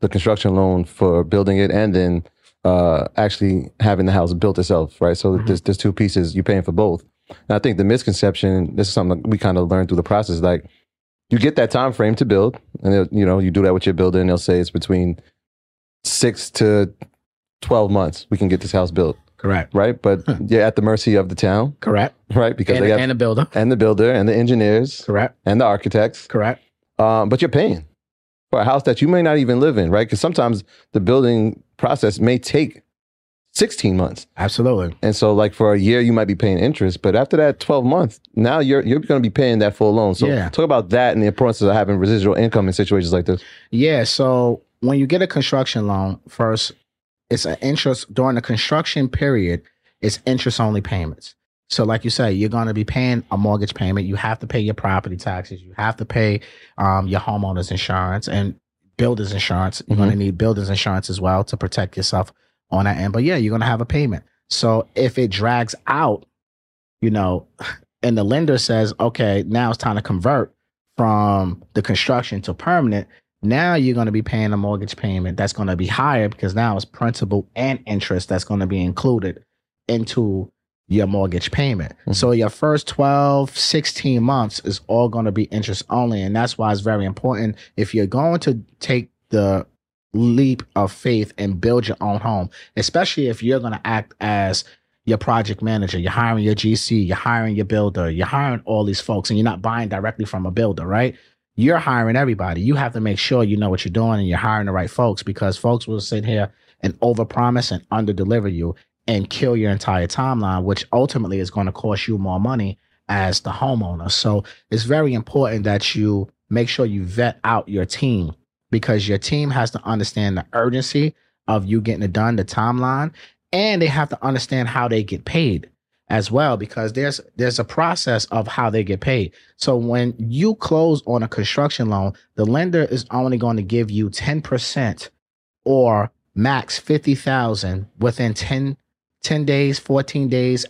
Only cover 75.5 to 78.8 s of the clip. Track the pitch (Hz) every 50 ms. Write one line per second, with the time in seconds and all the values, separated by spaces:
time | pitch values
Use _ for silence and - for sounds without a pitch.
75.5 | - - 101 92 92 87 92 - - - 135 147 139 117 107 101 104 - - 92
76.5 | 95 113 117 113 101 92 - - - - 117 117 117 - 107 95 104 101 - -
77.5 | - 117 127 135 131 - - 107 104 98 - - 95 90 - - 95 92 - -
78.5 | 104 98 95 92 98 92